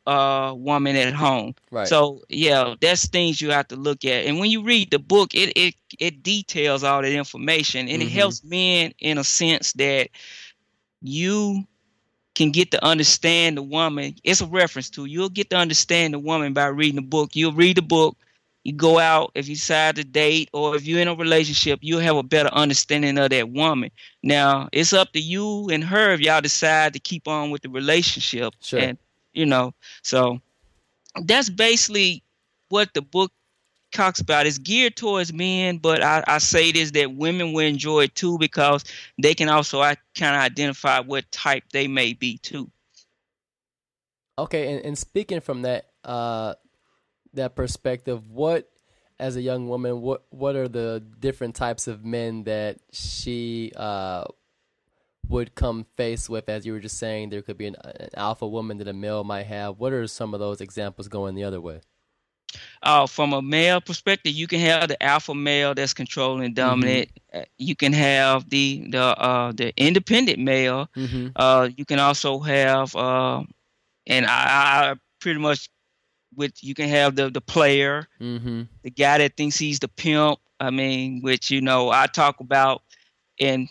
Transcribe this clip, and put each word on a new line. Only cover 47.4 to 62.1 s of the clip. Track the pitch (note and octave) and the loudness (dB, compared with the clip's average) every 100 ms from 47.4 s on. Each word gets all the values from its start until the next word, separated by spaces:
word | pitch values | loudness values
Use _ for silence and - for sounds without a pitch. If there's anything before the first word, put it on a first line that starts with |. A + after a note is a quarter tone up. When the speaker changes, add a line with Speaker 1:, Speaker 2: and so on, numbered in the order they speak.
| B2+ | -6
Speaker 2:
perspective, | - B2 - C3 B2 - A#2 A2 | -4 -6 -4 -4 -4 -6 -8 -8
what, | A#2 D#3 E3+ - _ _ _ _ - | -2 0 0 -4 _ _ _ _ -10
as | C3 B2 | -8 -4
a | |
young | B2+ B2+ A#2+ | -4 -4 -4
woman, | B2 B2 A#2+ | -4 -4 -4
what, | B2 C3+ _ | -4 -6 _
what | C3 C#3 C#3 | -6 -4 -2
are | B2+ | -4
the | A#2+ A2+ A2+ A2 A2 | -4 -6 -6 -10 -8
different | C3+ C3 A#2+ | -6 -6 -8
types | - A#2+ A#2 - | -6 -6 -6 -8
of | G#2+ | -10
men | A2 A#2 A#2 A2+ | -6 -6 -6 -6
that | G#2+ G#2+ G#2 - _ | -6 -4 -6 -8 _
she, | - - - B2+ A#2+ A#2 A#2 A2+ - | -12 -10 -8 -8 -8 -6 -8 -10 -10
uh, | G#2+ G2 F#2+ F2+ - - _ _ _ _ _ _ _ _ - | -8 -6 -6 -8 -10 -16 _ _ _ _ _ _ _ _ -6
would | B2 A#2 | -4 -4
come | - B2+ A2+ A2 - | -4 -4 -4 -8 -6
face | A#2+ A#2 - | -6 -6 -8
with? | A2+ G#2+ | -8 -6
As | G#2+ G#2+ | -8 -8
you | |
were | A2 | -10
just | G#2 - | -10 -10
saying, | A2+ G#2+ G#2+ | -8 -8 -8
there | G2+ | -12
could | G2+ G2 | -12 -12
be | G#2 | -12
an, | - | -12
an | - - - - | -18 -18 -14 -6
alpha | G#2 A2+ G#2+ | -6 -6 -8
woman | A2+ A2 G#2 | -8 -8 -10
that | G2+ | -12
a | |
male | G2 G#2 G#2+ | -10 -8 -6
might | G#2 G2+ G#2 | -6 -10 -10
have. | G#2 G#2 G2 | -10 -10 -8
What | B2+ | -6
are | C3 A2+ | -4 -6
some | - A2+ | -8 -10
of | G#2 | -6
those | G#2 G#2 | -8 -8
examples | G2 - G2+ - G2+ | -12 -10 -10 -12 -12
going | G2+ G2 F#2+ | -8 -8 -6
the | |
other | G2+ F#2 | -8 -8
way? | E2+ D#2+ _ _ _ | -12 -16 _ _ _